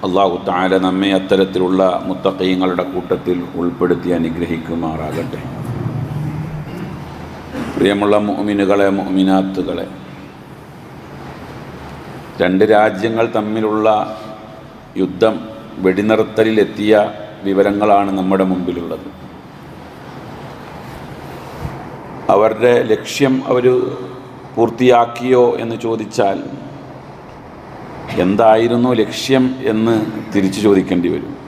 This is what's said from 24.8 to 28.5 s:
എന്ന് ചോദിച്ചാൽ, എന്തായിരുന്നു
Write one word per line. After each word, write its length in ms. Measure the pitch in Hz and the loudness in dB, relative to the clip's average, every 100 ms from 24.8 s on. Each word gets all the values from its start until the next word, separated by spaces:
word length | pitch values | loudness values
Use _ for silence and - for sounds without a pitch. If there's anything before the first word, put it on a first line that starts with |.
| 127 120 120 - 123 127 120 117 | 6 6 4 0 2 6 6 2
എന്ന് 140 | 113 110 | -4 -4
ചോദിച്ചാൽ, 540 | 113 113 104 - 101 98 - - - - - - - - - - - - - - - - - - | -2 -4 -4 0 0 0 -6 -12 -14 -16 -16 -18 -18 -18 -20 -20 -18 -18 -18 -16 -16 -14 -8 0
എന്തായിരുന്നു 680 | 90 104 113 | 0 6 6